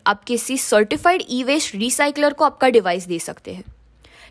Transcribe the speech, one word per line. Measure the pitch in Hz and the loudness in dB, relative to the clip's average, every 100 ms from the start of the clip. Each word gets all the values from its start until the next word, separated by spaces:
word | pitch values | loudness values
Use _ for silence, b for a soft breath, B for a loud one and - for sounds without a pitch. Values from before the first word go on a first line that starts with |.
| - | -4
आप | 208 | -4
किसी | - 233 - 262 | -4 -4 -4 -4
certified | - 214 208 294 349 370 - | 2 2 2 2 2 0 -2
ई-वेस्ट | 247 254 302 - 196 | -4 0 0 -2 -4
recycler | 240 277 294 294 294 | -2 0 0 2 0
को | 294 294 | 2 0
आपका | - 262 | 2 4
device | 233 180 180 180 | 4 2 -2 -4
दे | 170 | -8
सकते | - 156 95 | -8 -14 -16
हैं, | 185 - - _ _ B B B | -16 -18 -20 _ _ B B B